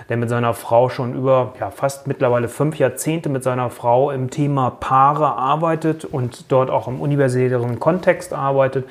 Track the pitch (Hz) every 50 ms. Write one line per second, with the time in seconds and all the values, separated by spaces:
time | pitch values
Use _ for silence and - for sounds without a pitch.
0 | 120 - 117 117 120 113 120 120 120 117 110 - - - 117 117 127 123 - -
1 | 123 120 135 139 131 135 135 131 123 120 - - - 98 - - - 139 135 -
2 | - 139 135 - 139 120 120 120 120 110 - - 143 156 151 - 139 123 123 -
3 | - 156 160 165 156 156 135 131 127 131 123 127 127 117 - - - 120 120 127
4 | 139 147 143 131 127 127 - 143 143 143 143 139 131 120 - - - - 135 131
5 | 135 143 151 151 151 139 123 104 127 135 147 156 170 165 160 156 156 160 156 160
6 | - - - 139 127 123 - - - - 143 131 131 131 143 131 - 131 127 147
7 | 156 143 143 139 135 131 123 127 127 127 127 123 120 123 120 113 - 160 175 185
8 | - 185 170 175 - - - 143 139 139 139 135 135 131 131 135 131 -